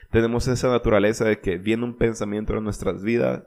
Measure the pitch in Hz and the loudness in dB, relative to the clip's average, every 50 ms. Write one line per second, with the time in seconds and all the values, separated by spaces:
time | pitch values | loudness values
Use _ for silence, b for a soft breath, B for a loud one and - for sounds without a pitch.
0 | B B - 113 117 117 117 117 113 131 123 - 135 127 123 113 - 113 107 101 | B B 0 2 2 2 0 -2 0 0 -2 0 2 2 2 2 2 4 4 4
1 | 101 107 107 - 117 110 107 - - 98 87 90 95 107 113 117 120 120 117 - | 4 2 2 2 2 0 0 0 -2 -4 -4 -2 0 0 0 0 -2 -4 -2 0
2 | 120 117 110 - 107 104 104 107 107 107 107 110 110 104 101 - 104 101 90 92 | 0 0 0 -2 -6 -4 -4 -4 -4 -2 -4 -2 -2 -4 -6 -4 -4 -4 -4 -2
3 | 95 110 117 120 127 127 123 - - | -2 0 0 2 2 0 -2 -4 -8